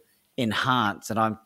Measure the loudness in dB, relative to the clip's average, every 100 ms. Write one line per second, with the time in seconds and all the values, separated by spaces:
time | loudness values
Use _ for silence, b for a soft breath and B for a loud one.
0 | _ _ _ -4 -2 0 0 2 2 -2
1 | -4 0 0 -2